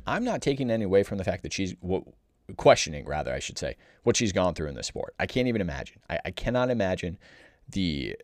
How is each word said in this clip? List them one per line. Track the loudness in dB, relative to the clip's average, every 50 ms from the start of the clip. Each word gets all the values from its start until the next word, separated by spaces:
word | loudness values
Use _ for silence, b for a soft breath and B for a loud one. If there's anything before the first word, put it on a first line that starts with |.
| -2 -2
I'm | -2 -2 0
not | -2 -2 -2
taking | 0 -2 0 0 0 0
any | 0 0 2
away | 4 6 4 4
from | 4 0 -2
the | -2
fact | -2 -2 -4 -6
that | -6
she's | -4 -4 -4 -4 -6
w-, | -6 -4 -2 -2 -2 -2 -6 -14 _ _ _ _ _ _ -14 -6
questioning, | 6 8 8 8 8 6 0 -6 -8 -6
rather, | -4 -4 -4 -2 -4 -4
I | -4
should | -6 -8 -8 -6
say, | -6 -6 -6 b b b b b 2
what | 2 2
she's | 4 2 2
gone | 2 2 2 2 2
through | 0 -4 -6
in | -6
this | -6 -8 -6
sport. | -6 -6 -8 -6 -6 -4
I | -4
can't | -2 0 0 2 2
even | 2 0
imagine. | 0 -2 -4 -6 -10 -12 -16 -18 -8 -6
I, | -6 -4 -4
I | -6
cannot | -6 -4 -2 0 0 2 2 2
imagine | 2 2 2 0 0 -2 -2 -6 -8 b b b b b b b b b b -6
the, | -2 0 0 0 0 -2 -4 -6 -8 -10